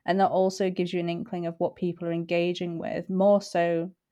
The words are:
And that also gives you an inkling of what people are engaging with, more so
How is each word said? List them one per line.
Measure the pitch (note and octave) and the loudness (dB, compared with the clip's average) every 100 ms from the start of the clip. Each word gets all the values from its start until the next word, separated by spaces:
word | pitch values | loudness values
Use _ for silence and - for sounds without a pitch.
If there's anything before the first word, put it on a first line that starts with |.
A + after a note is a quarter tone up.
| - | -2
And | F#3+ | 2
that | G3 | 4
also | F3+ F#3+ F#3 F#3+ | 4 2 2 -2
gives | F#3 F3 | 0 -2
you | F3+ | -2
an | E3+ | -2
inkling | E3+ - F3+ | -4 -6 -6
of | E3+ E3+ | -6 -2
what | F3 - | -4 -2
people | F3+ E3+ E3+ | -4 -4 -4
are | |
engaging | E3+ E3 E3+ F3 F3 F3 E3 | -4 0 0 0 -2 -4 -6
with, | - E3+ F3 | -6 -6 -2
more | F#3 G3+ G3+ | 2 4 4
so | G3+ F3 E3+ E3+ F3 - _ | 2 0 2 0 -2 -10 _